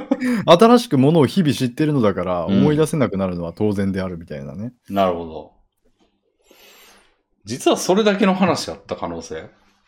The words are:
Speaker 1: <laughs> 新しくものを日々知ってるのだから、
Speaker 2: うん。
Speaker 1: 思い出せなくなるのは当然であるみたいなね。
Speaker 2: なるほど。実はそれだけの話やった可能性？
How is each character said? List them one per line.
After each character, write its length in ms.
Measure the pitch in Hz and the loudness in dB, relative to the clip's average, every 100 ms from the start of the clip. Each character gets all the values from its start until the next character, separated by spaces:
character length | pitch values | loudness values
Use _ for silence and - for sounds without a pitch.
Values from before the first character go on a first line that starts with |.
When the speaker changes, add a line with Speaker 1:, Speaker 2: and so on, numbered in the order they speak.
| - 269 254 226 151 | 0 -4 -2 0 4
Speaker 1:
<laughs> 120 | 170 | 6
新 220 | 226 240 | 8 4
し 80 | - | 2
く 120 | 135 | 2
も 120 | 139 | 4
の 100 | 170 | 4
を 40 | 127 | 2
日 160 | 196 | 2
々 120 | 147 | 0
知 120 | 110 123 | 0 -4
っ 40 | |
て 140 | - | -2
る 100 | 151 | 0
の 80 | 143 | 2
だ 120 | 107 | 0
か 100 | 92 | 0
ら、 220 | 90 90 82 | -4 -4 0
Speaker 2:
う 60 | |
ん。 80 | 98 | 2
Speaker 1:
思 120 | 147 | 4
い 40 | 151 | 2
出 80 | 156 | 0
せ 120 | 160 | 0
な 120 | 110 | -2
く 80 | 95 | -2
な 100 | 95 | -4
る 80 | 87 | -4
の 80 | |
は 100 | 85 | -8
当 180 | - 107 | -2 -2
然 180 | 101 98 | 0 -2
で 100 | 95 | -4
あ 60 | 92 | -6
る 100 | 85 | -10
み 80 | 85 | -12
た 100 | 71 | -14
い 100 | 69 | -12
な 100 | 82 | -12
ね。 180 | 120 _ - | -14 _ -8
Speaker 2:
な 180 | 98 95 | -2 -2
る 60 | |
ほ 120 | 85 82 | -2 -10
ど。 260 | 78 - _ _ _ _ _ _ _ _ _ _ _ - _ _ _ _ _ _ _ 95 | -14 -18 _ _ _ _ _ _ _ _ _ _ _ -20 _ _ _ _ _ _ _ -12
実 260 | 127 339 | -4 -2
は 60 | 220 | 0
そ 180 | - 190 | 0 2
れ 80 | |
だ 120 | 214 190 | 2 2
け 80 | 196 | 0
の 100 | 185 | 2
話 320 | 185 139 - | 0 -2 -6
や 80 | - | -12
っ 40 | - | -12
た 100 | - | -10
可 100 | 85 | -8
能 140 | 82 | -10
性？ 280 | - 80 - _ _ _ | -12 -14 -16 _ _ _